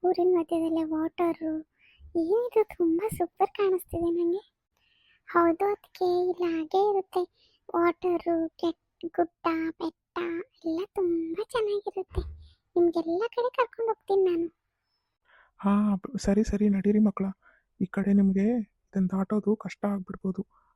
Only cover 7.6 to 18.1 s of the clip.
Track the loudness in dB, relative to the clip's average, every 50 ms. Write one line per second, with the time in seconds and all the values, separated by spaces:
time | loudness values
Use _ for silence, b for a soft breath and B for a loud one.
7.6 | _ _ -2 0 0 0 0 _ -2 -2 -2 0 0 0 0 0 0 -4 _ _
8.6 | -4 -4 -4 _ _ _ _ _ -12 -10 _ -2 -2 -2 _ _ _ -2 -2 -2
9.6 | -4 -6 -6 _ -8 -8 -8 _ _ _ _ -6 -6 -6 -6 -8 -10 _ _ _
10.6 | _ -6 -4 -4 -6 -8 _ -2 0 0 0 0 -2 -4 -6 -8 -8 _ -4 -2
11.6 | -2 -2 -2 -4 -4 -6 -8 -8 -10 _ -6 -6 -6 -6 -12 b b b b b
12.6 | b _ _ 2 2 4 2 0 -4 -2 -2 -2 -2 -4 -4 -2 -4 -4 0 -2
13.6 | -2 -2 -2 -6 -4 -4 -4 _ _ _ 2 2 4 2 2 0 -2 -6 _ _
14.6 | _ _ _ _ _ _ _ _ _ _ _ _ b b b b b b b _
15.6 | 0 2 2 4 4 2 0 0 -2 -6 -8 -4 0 2 2 2 2 0 0 0
16.6 | 2 2 2 2 2 2 4 4 4 4 2 0 -4 -6 -6 b b b b b
17.6 | b b _ _ -6 -4 -2 -2 0 4